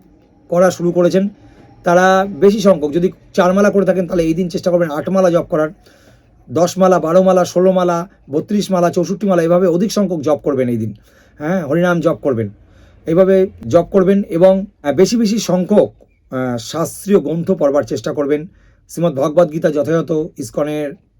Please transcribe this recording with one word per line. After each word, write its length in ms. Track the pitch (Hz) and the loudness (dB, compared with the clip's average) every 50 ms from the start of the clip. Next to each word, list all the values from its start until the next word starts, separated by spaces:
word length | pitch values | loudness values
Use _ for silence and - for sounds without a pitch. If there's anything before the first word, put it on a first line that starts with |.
| _ _ _ _ _ _ _ _ _ - | _ _ _ _ _ _ _ _ _ -4
করা 220 | 175 175 190 180 | 0 2 2 2
শুরু 220 | - - 170 175 | 0 0 -2 -2
করেছেন 360 | 170 180 175 170 156 190 196 202 - - - - - - - - - - - | 0 2 2 2 2 0 0 -2 -4 -10 -20 -20 -20 -20 -20 -20 -20 -6 -2
তারা 420 | 175 175 180 185 190 190 190 196 202 | 2 2 4 4 4 4 2 0 -2
বেশি 300 | 185 135 185 196 202 220 | -2 2 2 2 4 4
সংখ্যক, 320 | 170 196 185 143 147 147 | 4 2 2 2 0 -2
যদি 200 | 139 175 175 185 - - - - | -2 0 -2 -2 -4 -8 -18 -6
চার 220 | - 202 175 180 185 | -2 0 2 2 2
মালা 160 | 202 208 202 | 2 2 2
করে 140 | 180 202 185 | 2 2 2
থাকেন 220 | 190 180 190 180 | 2 0 0 -2
তাহলে 160 | 156 - 170 | -2 -2 -2
এই 120 | 165 160 160 | 0 0 -2
দিন 140 | 175 185 165 | -2 -4 -4
চেষ্টা 220 | - 170 - 185 | -6 -4 -2 0
করবেন 200 | 175 175 175 156 | 0 0 0 -2
আট 180 | 143 151 - 180 | -4 -6 -4 -2
মালা 220 | 190 190 185 175 | 0 2 2 2
জপ 120 | 170 165 | 2 0
করার, 260 | - - 175 151 156 156 202 - _ - _ _ _ _ _ _ _ _ _ _ _ - | 0 -2 -2 -2 -2 -4 -6 -12 _ -20 _ _ _ _ _ _ _ _ _ _ _ -6
দশ 280 | 123 156 175 170 - 180 | -2 0 0 0 0 2
মালা, 200 | 185 185 185 170 | 2 2 2 2
বারো 240 | 156 160 170 185 | 0 2 2 2
মালা, 220 | 185 185 185 180 170 | 4 4 2 2 0
ষোলো 280 | - - 180 185 190 | 0 0 0 2 2
মালা, 360 | 185 180 175 175 170 170 175 - _ _ _ - | 2 0 0 0 -2 -4 -6 -8 _ _ _ -8
বত্রিশ 400 | 135 160 - - 208 208 190 - | -6 -6 -4 -2 -2 -4 -2 -2
মালা, 200 | 190 175 175 170 | 0 0 0 0
চৌষট্টি 360 | - 180 170 160 196 - 214 | 0 -2 -2 -2 -4 -4 -2
মালা, 160 | 196 180 170 | 0 0 0
এভাবে 240 | 165 165 175 180 190 | 2 2 2 2 2
অধিক 260 | 175 160 175 226 202 | 2 2 0 0 -2
সংখ্যক 280 | - 208 202 170 180 156 | -2 -2 -2 -2 -4 -4
জপ 160 | 131 151 147 | -2 -2 -2
করবেন 320 | - - 156 135 127 127 123 | -2 -2 -2 -2 0 0 -2
এই 80 | 120 | -2
দিন। 180 | 110 110 107 - - _ _ _ _ _ _ _ - | -4 -4 -6 -8 -12 _ _ _ _ _ _ _ -8
হ্যাঁ, 280 | 147 160 190 190 156 | -6 -4 -4 -4 -2
হরিনাম 340 | 131 151 170 180 180 175 165 | -2 0 0 2 0 0 0
জপ 140 | 143 165 147 | 0 0 -2
করবেন, 360 | - - 143 120 113 110 101 - - _ _ _ _ - _ _ _ _ | -2 -2 -2 -2 -2 -4 -6 -8 -14 _ _ _ _ -20 _ _ _ _
এইভাবে 400 | 156 165 180 190 185 190 190 190 196 - - - | 0 2 2 4 4 4 2 2 0 -4 -10 -4
জপ 160 | 113 147 170 | 0 2 2
করবেন 400 | 170 - - 196 180 185 202 202 | 2 2 2 2 4 4 2 2
এবং, 440 | 208 - 160 165 185 190 190 190 202 - _ _ | 0 -2 2 4 4 4 4 2 -2 -8 _ _
আহ, 100 | - 143 | -6 -2
বেশি 240 | 131 143 190 190 247 | 2 2 2 2 2
বেশি 220 | 233 233 190 226 214 | 2 0 0 0 -2
সংখ্যক, 560 | - - 175 180 175 - 208 196 143 - - _ _ _ _ _ _ _ | -2 -2 -2 -2 0 2 2 2 2 2 -2 _ _ _ _ _ _ _
আহ, 260 | 131 127 127 127 120 117 | -8 -6 -4 -4 -6 -6
শাস্ত্রীয় 600 | - - - 160 165 - - - - 190 202 175 | -8 -8 -6 -6 -6 -6 -8 -10 -2 0 0 0
গ্রন্থ 300 | 135 143 160 170 165 190 | 0 -2 -4 -4 -2 -2
পড়বার 320 | 190 160 151 139 139 143 | -2 0 0 0 0 0
চেষ্টা 300 | 127 - 151 123 - 160 | -2 -2 -6 -8 -6 -6
করবেন। 340 | 143 147 143 139 147 151 160 - - _ _ _ _ _ _ - | -6 -4 -2 -2 -2 -4 -4 -8 -18 _ _ _ _ _ _ -14
শ্রীমদ্ 300 | - 160 170 170 135 127 | -6 -4 -4 -2 -2 -2
ভগবদ্ 340 | 143 160 147 175 175 156 | -2 0 2 2 2 2
গীতা 180 | 151 165 - 165 | 0 -2 -2 -2
যথাযথ 420 | 143 147 135 151 165 165 156 - 160 156 160 - - - | 0 -2 -2 -2 -2 -2 -2 -2 -4 -4 -4 -6 -10 -12
ইস্কনের 560 | 139 - - 160 143 151 151 151 147 143 - - _ _ _ _ | -14 -10 -6 -6 -6 -4 -4 -6 -8 -8 -10 -14 _ _ _ _